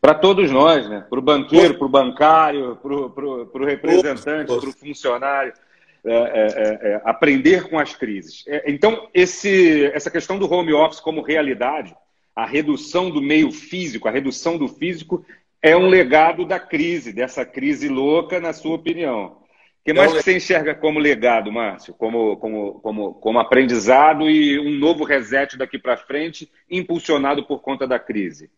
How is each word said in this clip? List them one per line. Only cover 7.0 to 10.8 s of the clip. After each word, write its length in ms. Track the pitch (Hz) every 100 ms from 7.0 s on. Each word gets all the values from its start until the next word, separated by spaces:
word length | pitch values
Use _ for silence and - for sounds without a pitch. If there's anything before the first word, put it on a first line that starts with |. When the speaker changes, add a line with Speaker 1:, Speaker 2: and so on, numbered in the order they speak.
| 113
Speaker 1:
aprender 640 | - 147 135 135 185 -
com 80 | 156
as 180 | 143 -
crises. 480 | 120 98 82 - -
É, 160 | 147 147
então, 360 | 143 208 226 -
esse, 720 | 180 180 - 208 190 175 156 143
essa 160 | 147 160
questão 300 | 170 - 190
do 120 | 190
home 220 | 175 170
office 260 | 147